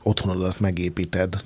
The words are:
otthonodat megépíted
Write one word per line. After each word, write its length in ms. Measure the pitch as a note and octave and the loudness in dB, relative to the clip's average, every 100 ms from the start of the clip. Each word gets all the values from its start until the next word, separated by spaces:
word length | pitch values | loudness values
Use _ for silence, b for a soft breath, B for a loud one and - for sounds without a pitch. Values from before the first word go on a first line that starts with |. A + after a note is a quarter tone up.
otthonodat 560 | - G#2 G2 F#2 F#2 F2+ | 0 2 2 0 0 0
megépíted 760 | G2+ F2 F2 E2+ E2+ F#2 F#2 F#2+ | 0 0 -2 -2 -2 0 0 -2